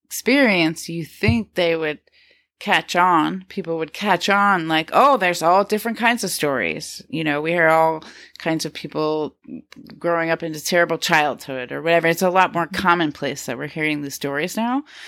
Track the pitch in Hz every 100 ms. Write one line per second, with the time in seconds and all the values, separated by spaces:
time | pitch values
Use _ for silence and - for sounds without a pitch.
0 | - - - 277 254 185 160 160 - 165
1 | 160 - 208 233 208 - 170 165 156 180
2 | _ _ _ _ _ - - 170 - 175
3 | 185 165 156 185 185 - 170 165 160 -
4 | 202 175 - 202 202 190 160 160 160 -
5 | 269 262 185 175 160 185 202 208 233 220
6 | 226 240 190 - 147 131 85 78 - -
7 | - 160 160 147 156 175 160 160 160 160
8 | - - - - 165 160 156 - 147 156
9 | 151 156 147 _ - 82 - - - 143
10 | 170 170 165 160 165 156 - 180 170 165
11 | - 165 147 117 - 131 123 139 156 170
12 | 165 165 185 185 180 170 165 185 185 175
13 | 156 - 139 139 - 120 147 160 156 147
14 | 143 - 139 139 175 220 233 262 294 -